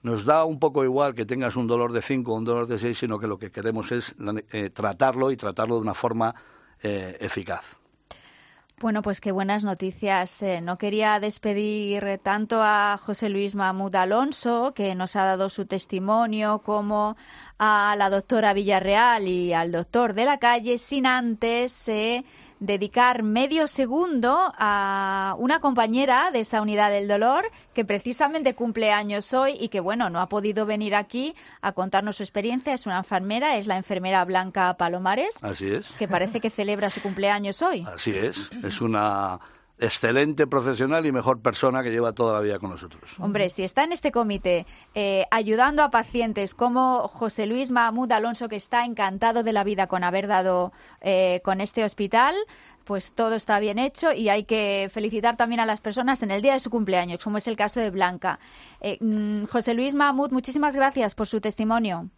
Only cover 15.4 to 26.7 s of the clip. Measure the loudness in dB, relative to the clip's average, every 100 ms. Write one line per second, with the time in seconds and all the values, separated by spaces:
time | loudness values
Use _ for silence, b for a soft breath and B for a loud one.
15.4 | -2 -4 -6 -6 -4 -4 0 2 2 0
16.4 | 0 -2 0 -2 0 0 0 -4 B B
17.4 | B 0 4 4 4 4 2 2 2 2
18.4 | 4 2 2 2 4 4 4 4 0 0
19.4 | 0 0 0 -2 0 2 2 2 2 4
20.4 | 2 2 0 -2 -2 0 2 2 0 0
21.4 | 0 0 -2 -4 -4 -2 -2 -2 -6 B
22.4 | B B -2 -2 0 4 4 4 0 2
23.4 | 2 2 0 0 0 0 0 2 2 2
24.4 | 2 0 0 2 0 -2 -2 -2 -4 -2
25.4 | 0 2 2 2 2 2 4 4 4 0
26.4 | 0 -2 0